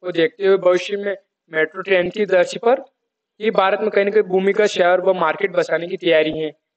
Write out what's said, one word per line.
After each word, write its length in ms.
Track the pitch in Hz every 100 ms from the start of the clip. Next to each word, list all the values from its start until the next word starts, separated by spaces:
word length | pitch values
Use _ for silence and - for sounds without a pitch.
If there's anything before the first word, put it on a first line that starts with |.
को 120 | 180
देखते 340 | 175 160 - 196
हुए 100 | 190
भविष्य 400 | 175 180 180 202
में 200 | 202 190 _ _ _
मेट्रो 300 | 160 156 190
ट्रेन 280 | 180 185 175
की 160 | - 202
दर्ज 320 | 180 175 -
पर 260 | 233 269 - _ _ _ _ -
ये 100 | 214
भारत 300 | 202 190 202
में 100 | 214
कहीं 140 | 202
ना 60 | 202
कहीं 120 | 214
भूमिगत 420 | 190 190 190 202
शहर 360 | 208 190 175 185
व 140 | 185
मार्केट 360 | 185 160 156 190
बसाने 380 | 175 160 165 170
की 80 | 190
तैयारी 420 | 170 160 156 156
है। 140 | 156 - _